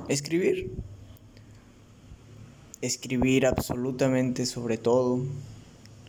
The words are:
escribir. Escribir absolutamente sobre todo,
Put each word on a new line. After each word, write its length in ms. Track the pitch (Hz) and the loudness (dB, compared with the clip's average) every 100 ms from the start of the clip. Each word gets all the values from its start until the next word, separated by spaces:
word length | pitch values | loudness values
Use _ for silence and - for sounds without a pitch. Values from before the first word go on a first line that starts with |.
| - | -4
escribir. 640 | - 143 - - 370 370 - - - - - - - - - - - - - - - - - - - - - | -2 0 0 2 0 -4 -8 -12 -14 -20 -20 -20 -20 -20 -20 -20 -20 -20 -20 -20 -20 -20 -20 -20 -20 -20 -8
Escribir 680 | 123 - 123 127 127 131 127 | -6 -4 -2 0 4 4 4
absolutamente 1000 | 127 - 123 123 135 135 127 123 123 | 2 -2 -2 -2 0 2 4 2 0
sobre 320 | 123 - 120 110 | -4 -4 -4 0
todo, 460 | 117 127 127 127 139 143 - - - - - - | 4 4 4 0 -2 -6 -12 -16 -20 -20 -20 -20